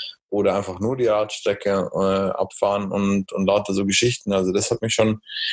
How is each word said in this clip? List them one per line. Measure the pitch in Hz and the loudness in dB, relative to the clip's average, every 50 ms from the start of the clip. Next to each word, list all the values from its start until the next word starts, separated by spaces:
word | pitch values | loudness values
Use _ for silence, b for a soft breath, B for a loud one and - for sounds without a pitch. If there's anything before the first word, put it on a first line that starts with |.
| B B B B _ _ | B B B B _ _
oder | - 104 98 98 92 | -2 0 2 2 2
einfach | 101 98 95 92 92 | 0 -2 -4 -6 -4
nur | 101 113 135 | -2 -2 0
die | 131 123 113 | 0 2 2
Radstrecke, | 107 104 107 107 - - - 104 101 - - 101 98 98 90 - | 2 2 0 -2 -4 -4 -2 -2 -2 0 0 0 0 0 -2 -2
äh, | - 92 95 95 95 98 98 95 - - | -2 0 0 2 2 2 0 -2 0 -2
abfahren | 92 - - - - 101 101 101 101 98 | -4 -4 -2 -2 -2 0 0 0 -2 -2
und, | 98 101 101 98 98 98 95 - | -2 0 0 2 2 0 -2 -2
und | - 98 95 95 | -2 0 2 4
lauter | 98 104 101 - 98 | 4 2 2 0 0
so | 98 98 98 | 0 2 2
Geschichten. | 98 - - 120 120 - - 101 | 2 2 2 2 0 0 -2 0
Also | 98 95 92 92 | 0 2 2 2
das | 92 101 - - | 0 0 0 0
hat | 117 - 110 | -2 -2 -2
mich | 110 - | -2 2
schon | - 110 110 107 107 B B B B B B | 2 4 2 2 0 B B B B B B